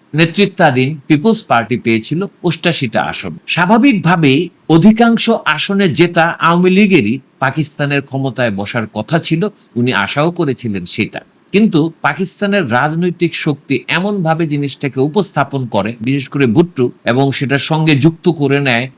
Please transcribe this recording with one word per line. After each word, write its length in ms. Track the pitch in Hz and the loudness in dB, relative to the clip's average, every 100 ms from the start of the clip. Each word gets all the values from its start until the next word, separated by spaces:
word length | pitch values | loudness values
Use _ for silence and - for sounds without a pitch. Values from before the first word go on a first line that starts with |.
| _ | _
নেতৃত্বাধীন 840 | 147 170 175 196 - 165 127 131 156 - | -2 0 2 0 2 2 2 -2 -4 0
পিপলস 360 | 151 214 220 | 2 2 0
পার্টি 340 | - 120 110 120 | 0 0 0 -2
পেয়েছিল 480 | 117 113 110 156 196 - | 0 -2 -2 -4 -6 -6
অষ্টাশিটা 580 | 175 160 180 160 127 107 | -4 -2 -2 -2 -4 -2
আসন। 360 | 71 - 92 78 - | -4 -6 -10 -12 -6
স্বাভাবিকভাবেই 1000 | - 175 233 277 208 165 175 147 135 180 - - | -2 2 4 4 2 2 2 4 2 0 -8 0
অধিকাংশ 600 | 165 196 220 233 226 - 214 - | 4 6 6 4 2 0 0 0
আসনে 440 | 147 - 196 196 | -2 -2 0 0
জেতা 360 | 135 175 175 165 - | 2 2 2 0 0
আওয়ামী 300 | 160 175 180 | 2 2 4
লীগেরই 500 | 185 214 180 104 135 - _ | 4 4 4 2 -4 -10 _
পাকিস্তানের 640 | 135 147 147 - 143 143 | -4 -2 -4 -4 -4 -4
ক্ষমতায় 500 | 135 135 135 117 120 | -4 -6 -6 -2 -2
বসার 360 | 98 101 123 107 | -2 -6 -6 -6
কথা 320 | 107 110 - | -6 -2 -2
ছিল, 280 | - 165 208 - _ 120 | 0 -2 -2 -6 _ -2
উনি 180 | 123 | 0
আশাও 380 | 113 98 143 160 | 0 0 0 -2
করেছিলেন 540 | 170 151 123 117 98 87 | -2 -4 -4 -6 -6 -6
সেটা। 340 | - 95 - - _ _ | -4 -4 -6 -16 _ _
কিন্তু 400 | 196 220 165 165 - | 2 4 2 0 -2
পাকিস্তানের 680 | 143 147 190 - 202 202 139 | -4 -2 -6 -4 -2 0 0
রাজনৈতিক 640 | 120 147 165 180 170 170 - | 0 0 0 -2 -2 -4 -2
শক্তি 480 | 165 139 - 135 - | -4 -4 -4 -6 -2
এমনভাবে 600 | 156 196 208 160 160 165 | -2 -2 -2 -2 -2 -2
জিনিসটাকে 520 | 147 143 - 143 135 | -2 -4 -6 -6 -2
উপস্থাপন 680 | 143 175 - - 139 139 120 | -2 0 -2 -2 -4 -4 -4
করে, 280 | 107 101 - | -2 -4 -4
বিশেষ 280 | 113 139 131 | -4 -4 -4
করে 160 | 147 131 | 0 2
ভুট্টো, 460 | 113 170 - 120 - - | 2 2 0 -2 -2 -2
এবং 260 | 120 139 | 0 0
সেটার 260 | 135 135 139 | 0 -2 -2
সঙ্গে 380 | - 156 156 139 | -2 0 2 4
যুক্ত 340 | 151 160 180 | 2 2 -2
করে 300 | 143 139 143 | 0 0 0
নেয় 300 | 139 117 131 | 0 -2 -4